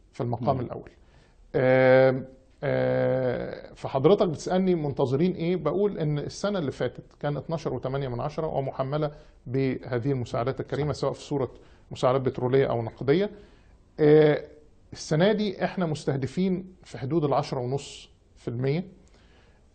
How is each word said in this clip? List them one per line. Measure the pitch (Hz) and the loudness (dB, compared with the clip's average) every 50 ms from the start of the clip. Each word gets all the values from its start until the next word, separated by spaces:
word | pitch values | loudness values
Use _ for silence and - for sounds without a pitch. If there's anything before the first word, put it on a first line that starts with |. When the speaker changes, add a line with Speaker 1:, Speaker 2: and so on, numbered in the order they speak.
| _ _ _ | _ _ _
Speaker 1:
في | - | -8
المقام | 123 120 120 117 120 131 131 | -6 -6 -4 -2 -2 0 0
Speaker 2:
مم. | 127 | 0
Speaker 1:
الأول. | 117 - - - - - - _ - _ _ - _ _ _ _ - - - | -2 -6 -8 -12 -14 -16 -20 _ -20 _ _ -20 _ _ _ _ -20 -4 0
آم، | 143 131 127 131 131 131 131 131 131 131 131 131 135 - - - - _ _ _ _ - | 2 4 6 6 6 8 8 8 8 8 6 4 2 -2 -8 -16 -20 _ _ _ _ -4
آه، | 139 131 131 127 127 127 127 127 127 127 131 131 127 120 120 120 - - - - - - | -2 0 0 0 0 0 0 2 0 0 0 0 0 -2 -2 -4 -8 -10 -12 -14 -18 -16
فحضرتك | - - 123 - 135 127 165 202 202 220 180 | -12 -10 -4 -4 0 4 4 4 4 4 0
بتسألني | 147 123 - 143 180 185 190 185 180 | 0 -4 -4 -2 0 0 2 2 0
منتظرين | 165 147 143 135 - 143 120 135 135 175 185 170 | 0 0 -4 0 0 0 0 2 2 2 0 0
إيه؟ | - 165 170 185 | -2 -2 -2 -2
بقول | 175 151 147 151 190 202 202 190 160 | -2 -2 -2 0 0 0 0 -2 -2
إن | 160 151 147 147 | -2 -2 -2 -2
السنة | - 135 - - - 202 208 185 | -4 -6 -8 -6 -4 -4 -2 -2
اللي | 156 131 | -4 -4
فاتت | 120 - 139 120 - - - - - _ | -4 -4 -4 -4 -4 -8 -16 -20 -16 _
كان | - 147 147 | -6 -4 -4
اتناشر | 147 143 - 160 156 - 147 135 | -4 -6 -6 -6 -6 -4 -4 -6
وتمانية | 117 - 127 131 139 139 127 | -4 -4 -4 -4 -4 -4 -4
من | 120 120 | -6 -6
عشرة | 127 151 - - 160 | -6 -6 -6 -4 -6
ومحملة | 156 - 139 139 135 - - 131 131 143 151 151 147 151 - - - - - _ | -4 -4 -4 -4 -4 -4 -6 -6 -4 -2 -2 -2 -4 -6 -10 -18 -20 -20 -20 _
بهذه | 123 120 135 135 131 123 - - - 123 120 110 139 139 | -4 -2 0 0 0 -2 -4 -4 -4 -4 -2 -2 -2 -2
المساعدات | 127 120 - - 123 120 135 131 - | -2 -4 -4 -4 -2 -2 -2 -4 -4
الكريمة، | 120 - 143 131 147 147 131 | -6 -6 -4 -4 -2 -4 -2
سواء | - - 139 135 | -2 -2 -4 -4
في | - | -6
صورة | - - 151 139 131 - - - - - - - - - | -6 -6 -2 -2 -2 -4 -6 -12 -20 -20 -20 -20 -20 -18
مساعدات | - - - 131 127 139 | -6 0 2 4 4 4
بترولية | 127 127 - - 123 123 127 135 135 | 2 0 -2 -2 -2 2 4 4 4
أو | - 120 117 117 | 4 0 -2 -4
نقدية. | 113 - - 120 127 143 180 202 208 - - - - - - _ - - _ _ _ _ - | -6 -8 -4 0 2 2 4 2 0 -4 -10 -20 -20 -20 -20 _ -20 -20 _ _ _ _ 2
آه، | 156 151 151 156 156 151 147 - - - - - - - - _ _ _ - | 6 8 8 8 8 8 6 2 -2 -8 -16 -20 -20 -20 -20 _ _ _ -16
السنة | - - - 165 151 180 208 220 | -16 -6 -2 2 4 4 4 4
دي | 202 214 202 - - 180 | 2 0 -4 -4 -4 -4
إحنا | 180 - 196 180 | -4 -2 -2 -2
مستهدفين | 160 151 151 - 160 135 135 127 131 - 180 185 190 185 - - - - - - | -2 -2 -4 -2 -2 -2 -2 -2 -4 -2 -2 0 0 0 -2 -4 -8 -16 -20 -20
في | - - 113 | -18 -12 -10
حدود | 135 127 151 170 147 | -6 -2 0 0 2
العشرة | 139 131 131 147 - - 131 | 2 2 0 0 -2 -4 -6
ونص | 123 123 135 143 - - - - - - _ _ _ _ _ | -4 -4 -4 -6 -6 -10 -14 -18 -20 -20 _ _ _ _ _
في | - - 127 | -12 -10 -8
المية، | 117 120 127 135 143 170 185 - - - _ _ - - _ _ _ _ _ _ _ _ _ _ _ | -6 -2 -2 -2 -2 -2 -4 -6 -12 -20 _ _ -20 -20 _ _ _ _ _ _ _ _ _ _ _